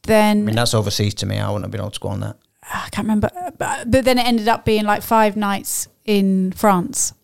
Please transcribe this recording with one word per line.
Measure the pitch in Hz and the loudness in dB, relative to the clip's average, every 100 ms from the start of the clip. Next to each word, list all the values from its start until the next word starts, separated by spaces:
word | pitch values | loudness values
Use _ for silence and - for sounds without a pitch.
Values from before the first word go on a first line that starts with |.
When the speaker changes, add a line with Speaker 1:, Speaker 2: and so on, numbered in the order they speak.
Speaker 1:
Then | - 214 214 208 | 4 4 4 2
Speaker 2:
I | |
mean, | 208 113 | 2 0
that's | 120 | 2
overseas | 113 101 98 104 - | 2 0 0 -2 -2
to | 98 | -4
me. | 104 | -2
I | 101 | -4
wouldn't | 101 98 | -4 -6
have | |
been | 104 | -8
able | 101 | -8
to | - | -8
go | 104 | -8
on | 98 | -6
that. | 104 - _ _ | -8 -12 _ _
Speaker 1:
I | - - - | -12 -10 -8
can't | - 214 | -6 -2
remember. | 214 208 359 359 - | 0 0 -4 -12 -8
But, | - - 247 | -6 -6 0
but | 254 247 | 2 4
then | 247 | 2
it | 240 | 2
ended | 233 214 | 0 2
up | 226 - | 0 0
being, | 214 208 | 0 2
like, | 208 | -2
five | - 226 214 208 | 2 2 2 2
nights | 202 196 - - - _ - | -2 -4 -6 -8 -8 _ 0
in | 202 196 190 185 - | 2 2 2 0 2
France. | 214 185 - - - - | 4 4 2 -4 -4 -6